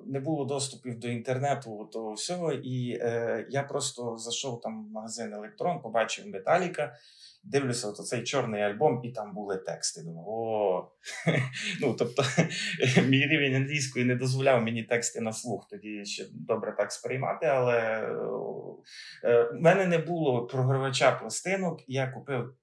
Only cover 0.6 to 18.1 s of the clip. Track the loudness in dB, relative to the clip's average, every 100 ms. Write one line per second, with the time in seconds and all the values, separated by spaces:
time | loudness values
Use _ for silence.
0.6 | -4 -6 -10 -6 -4 -4 -2 0 0 0
1.6 | -4 -10 -8 -6 -6 -6 -4 -2 -2 -2
2.6 | -2 -4 -2 -2 0 0 0 -2 -2 -2
3.6 | -2 -2 -4 -6 -6 -6 -6 -4 -4 -4
4.6 | -6 -8 -10 -10 -8 -8 -8 -8 -12 -4
5.6 | -2 -2 0 0 0 -2 -8 -4 2 4
6.6 | 2 -2 -6 -6 -20 -20 -20 -20 -2 0
7.6 | 2 -2 -4 -6 -4 -4 -2 0 0 0
8.6 | 0 4 2 2 -4 -8 -8 -6 -4 -4
9.6 | -4 -6 -6 -6 -10 -12 -8 -4 -2 2
10.6 | 2 2 -2 _ -14 -4 0 2 0 -4
11.6 | -6 -2 0 0 0 2 2 4 2 0
12.6 | -4 0 4 6 6 6 6 4 4 4
13.6 | 2 0 -2 2 2 4 2 4 6 6
14.6 | 4 -2 0 0 0 -4 -4 -4 -4 -6
15.6 | -6 -14 -10 -8 -8 -10 -10 -8 -2 -2
16.6 | -2 -2 -2 -2 -4 -2 -2 0 2 4
17.6 | 4 4 2 0 -2